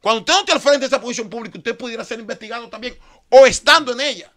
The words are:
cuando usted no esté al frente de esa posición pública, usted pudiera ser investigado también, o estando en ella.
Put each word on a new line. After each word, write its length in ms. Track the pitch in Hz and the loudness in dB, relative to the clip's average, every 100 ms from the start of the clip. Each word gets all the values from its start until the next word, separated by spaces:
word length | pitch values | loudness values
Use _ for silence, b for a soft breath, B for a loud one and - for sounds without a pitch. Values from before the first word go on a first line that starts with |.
cuando 200 | 202 226 | -2 -4
usted 120 | - | 0
no 60 | 359 | 0
esté 120 | 415 | 0
al 80 | 311 | -2
frente 200 | 277 285 | 2 0
de 60 | 254 | 0
esa 120 | 269 | -4
posición 300 | 226 247 214 | -4 -10 -10
pública, 280 | 226 214 170 | -12 -14 -12
usted 200 | 190 226 | -10 -10
pudiera 260 | 247 226 | -10 -12
ser 160 | 220 226 | -12 -12
investigado 480 | 220 226 214 233 233 | -12 -14 -12 -14 -14
también, 280 | 220 240 - b b _ | -14 -16 -16 b b _
o 160 | 254 262 | 8 8
estando 480 | 185 254 320 285 | 6 2 2 2
en 80 | 240 | -6
ella. 320 | 285 208 - | -6 -8 -16